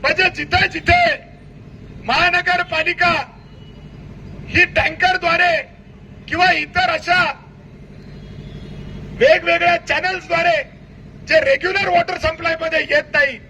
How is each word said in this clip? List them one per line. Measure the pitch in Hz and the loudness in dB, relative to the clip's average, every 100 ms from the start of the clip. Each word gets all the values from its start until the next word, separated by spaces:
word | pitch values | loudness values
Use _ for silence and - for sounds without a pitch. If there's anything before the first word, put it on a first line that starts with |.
म्हणजे | 277 349 370 349 | 0 2 0 0
जिथे | 294 359 392 | -2 0 0
जिथे | 320 302 494 480 285 - - - - - - - - - | -2 2 4 4 0 -8 -20 -20 -20 -20 -20 -18 -14 -2
महानगरपालिका | 269 349 359 349 359 349 320 320 339 349 320 - - - - - - - - - - - - - | 2 2 2 0 0 0 -2 -2 0 2 0 -4 -12 -20 -20 -20 -18 -18 -18 -18 -16 -16 -14 -4
ही | - 359 - | 0 2 0
टँकरद्वारे | - 320 359 370 339 339 359 311 269 - - - - - - | -2 0 0 2 0 2 2 2 -4 -18 -20 -20 -20 -20 -8
किंवा | 320 370 | 2 2
इतर | 330 302 359 359 | 2 0 0 0
अशा | 320 339 359 330 - - - - - - - - - - - - - - - - - - - | 0 2 2 2 -2 -16 -20 -20 -20 -20 -20 -18 -18 -16 -16 -14 -14 -14 -14 -14 -14 -14 2
वेगवेगळ्या | 523 370 339 339 339 339 | 6 6 4 2 4 2
चॅनल्सद्वारे | - 294 359 370 - 339 339 311 - - - - - - - | 0 -2 -2 -4 -2 0 2 2 -2 -14 -20 -20 -20 -18 4
जे | 311 | 4
रेग्युलर | 269 277 359 381 381 | 6 2 2 0 2
वॉटर | 349 339 359 | 2 2 -2
सप्लाय | 311 320 330 320 | -2 -2 -4 -2
मध्ये | 320 320 | 0 -2
येत | 302 294 302 | 2 0 2
नाही | 302 269 233 - | 2 2 0 -14